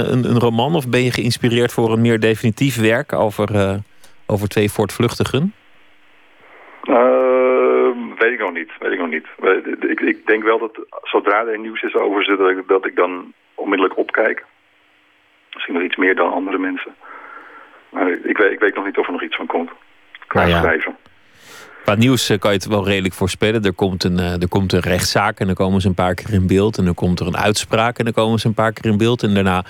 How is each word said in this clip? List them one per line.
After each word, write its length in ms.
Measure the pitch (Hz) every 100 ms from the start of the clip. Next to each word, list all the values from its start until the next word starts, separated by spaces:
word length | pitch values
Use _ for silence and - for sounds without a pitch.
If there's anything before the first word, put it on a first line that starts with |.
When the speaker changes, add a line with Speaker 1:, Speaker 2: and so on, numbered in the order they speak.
| -
Speaker 1:
een, 120 | 127
een 160 | 120 117
roman? 360 | 120 113 120 127
Of 140 | 123
ben 140 | 123
je 80 | 127
geïnspireerd 640 | 117 120 117 123 117 120
voor 180 | - 113
een 80 | 113
meer 180 | 117 113
definitief 560 | 110 107 120 - 139 117
werk 320 | 110 117 147
over, 420 | 73 107 - 104 104
eh, 200 | 98 95 104 - - - -
over 220 | 104 101
twee 240 | - 104
voortvluchtigen? 840 | - 104 - 117 - 104 127 185 - _ - - - _ _ _ _ - - - -
Speaker 2:
Ehm, 1120 | - 123 123 127 131 127 127 131 127 127 127 120 113 -
weet 140 | 117
ik 60 | 123
nog 140 | 101
niet. 180 | 85 - -
Weet 120 | -
ik 80 | 92
nog 100 | 85
niet. 160 | 78 - -
We-, 400 | 95 92 - - -
ik, 100 | -
ik 260 | - - -
denk 180 | 107
wel 160 | 110 113
dat 200 | 113 - - -
zodra 420 | - 110 104 104 117
er 140 | 107
nieuws 220 | 110 110
is 140 | 117 113
over 280 | 104 101
ze, 120 | 92 98
dat 120 | 95
ik, 180 | 92 92
dat 180 | 95 95
ik 100 | 90
dan 380 | 90 90 90 - _ -
onmiddellijk 420 | - 98 92 -
opkijk. 460 | - - 113 - - _ _ _ _ _ _ _ _ _ _
Misschien 200 | - - 87
nog 80 |
iets 120 | 90 -
meer 200 | 92 85
dan 180 | 87
andere 240 | 92 95 92
mensen. 380 | 92 90 - - - - - - - - - - _
Maar 220 | - 90
ik 260 | 87 - -
weet, 140 | 101
ik 80 | -
weet 160 | 101 101
nog 100 | 98
niet 120 | -
of 80 | -
er 60 |
nog 120 | 87
iets 120 | 85 -
van 100 | 82
komt. 240 | - 82 - _ _ _ - -
Qua 120 | -
Speaker 1:
Nou 120 | 87
ja. 80 | 85
Speaker 2:
schrijven. 340 | 80 80 - - _ _ _ _ - - - -
Speaker 1:
Qua 120 | - 107
nieuws, 340 | 123 127 -
eh, 100 | 104
kan 120 | 110
je 60 | 101
het 100 | -
wel 180 | 101 95
redelijk 280 | 98 92
voorspellen. 500 | - 92 - 107 117
Er 100 | 101
komt 300 | 90 98 90
een, 160 | 98 90
eh, 220 | 87 87
er 60 | 87
komt 240 | 101 92
een 60 | 92
rechtszaak 600 | 85 90 - - 101 110
en 60 | 98
dan 100 | 90
komen 260 | 95 95
ze 60 | 92
een 60 |
paar 200 | 90 90
keer 200 | 90 -
in 140 | 98 92
beeld. 300 | 95 104 107
En 80 | 90
dan 80 |
komt 260 | 87 90 87
er 80 | 82
een 100 | 92
uitspraak 600 | 104 107 - 113 117 120
en 60 |
dan 100 | 117
komen 260 | 113 110 113
ze 80 | 117
een 60 |
paar 200 | 107 110
keer 180 | 110 113
in 60 | 104
beeld. 260 | 113 120
En 100 | 110
daarna 300 | 101 95 90